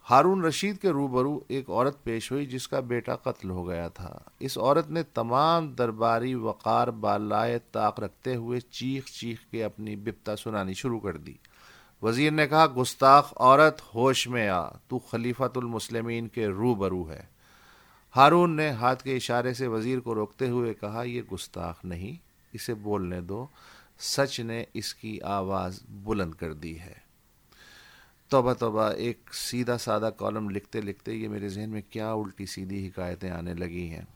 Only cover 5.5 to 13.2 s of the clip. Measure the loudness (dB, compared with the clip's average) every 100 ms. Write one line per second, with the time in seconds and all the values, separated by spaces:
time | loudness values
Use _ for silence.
5.5 | 2 0 -2 -2 2 2 2 0 -2 -4
6.5 | -4 0 2 2 0 0 0 0 0 0
7.5 | -2 -4 0 0 0 -8 -8 -6 -4 -4
8.5 | -6 -6 -8 -4 -4 -8 -10 -8 -10 -10
9.5 | -6 -6 -6 -10 -6 -8 -8 -8 -6 -4
10.5 | -2 -2 -4 -4 -4 -4 -8 -12 -18 -20
11.5 | -20 -20 -20 -20 _ -2 2 2 2 4
12.5 | 6 6 4 -2 6 10 10